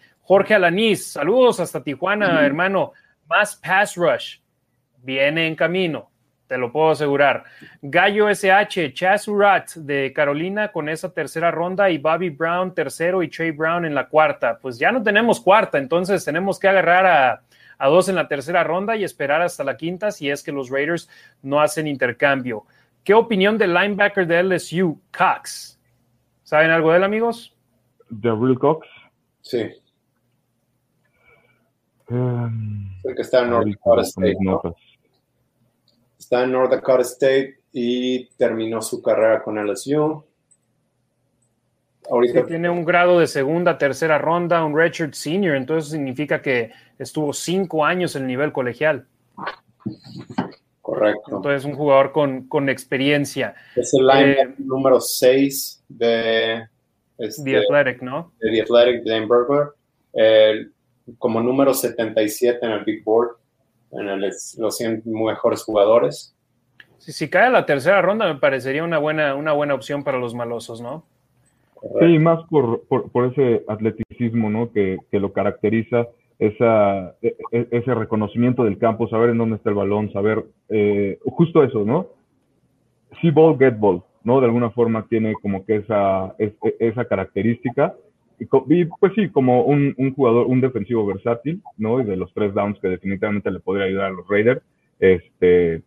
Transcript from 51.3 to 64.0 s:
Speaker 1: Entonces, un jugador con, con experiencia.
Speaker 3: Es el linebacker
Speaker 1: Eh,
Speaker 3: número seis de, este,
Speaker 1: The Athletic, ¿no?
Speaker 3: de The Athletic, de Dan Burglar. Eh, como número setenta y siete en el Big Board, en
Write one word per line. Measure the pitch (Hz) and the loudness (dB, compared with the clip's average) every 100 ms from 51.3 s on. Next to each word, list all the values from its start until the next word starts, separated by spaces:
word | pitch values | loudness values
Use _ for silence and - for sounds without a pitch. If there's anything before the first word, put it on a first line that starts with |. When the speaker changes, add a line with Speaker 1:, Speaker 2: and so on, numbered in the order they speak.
| 101 | -6
Speaker 1:
Entonces, | 143 139 139 | -2 -4 -4
un | 139 | -2
jugador | 147 135 139 | 4 4 4
con, | 151 143 131 127 | 2 -2 -2 -6
con | 151 139 | -2 -2
experiencia. | 131 - 135 139 147 143 139 110 - - - | -4 -4 -2 0 0 -2 -4 -6 -8 -12 -6
Speaker 3:
Es | 120 | 0
el | 131 131 | 2 4
linebacker | 135 139 135 131 | 6 6 4 0
Speaker 1:
Eh, | - | -4
Speaker 3:
número | 135 135 135 123 | -6 0 4 2
seis | - - 127 135 139 135 - - - | 2 2 4 4 2 -2 -10 -14 -18
de, | 120 117 117 113 113 113 113 110 _ _ _ _ - | -4 0 0 0 0 0 -4 -10 _ _ _ _ -12
este, | 131 - | -10 -8
Speaker 1:
The | 139 131 | -2 0
Athletic, | 139 147 135 123 | 2 2 0 -2
¿no? | 127 143 170 - | -8 -10 -12 -6
Speaker 3:
de | 110 | -2
The | 110 | -2
Athletic, | 107 120 127 120 | 2 4 4 2
de | 110 | -2
Dan | 110 110 | -2 2
Burglar. | 120 120 143 143 - _ _ _ | 2 2 0 -2 -6 _ _ _
Eh, | - 110 110 107 107 110 _ _ _ - 117 | 2 6 6 6 4 -6 _ _ _ -20 -6
como | 120 113 | -2 0
número | 120 135 139 | 0 2 2
setenta | 127 117 - 110 110 | 2 -2 -4 -4 0
y | 107 | -2
siete | - 120 120 117 | 0 -2 0 -2
en | |
el | 104 107 | -4 -4
Big | 107 | -6
Board, | 110 113 120 - _ _ _ _ _ | 0 0 0 -4 _ _ _ _ _
en | 135 | -12